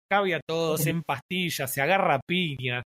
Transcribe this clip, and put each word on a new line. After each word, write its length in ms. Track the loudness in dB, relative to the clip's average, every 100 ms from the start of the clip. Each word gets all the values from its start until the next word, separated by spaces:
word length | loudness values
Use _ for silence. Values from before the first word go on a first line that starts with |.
escabia 400 | _ 0 2 -2 -2
todo, 300 | -2 0 2
se 120 | 0
empastilla, 760 | 0 -4 -6 -4 -2 -2 -2 -4
se 160 | 0
agarra 320 | 2 4 4 2
a 40 |
piña. 580 | 2 0 0 -2 -4 -4 -6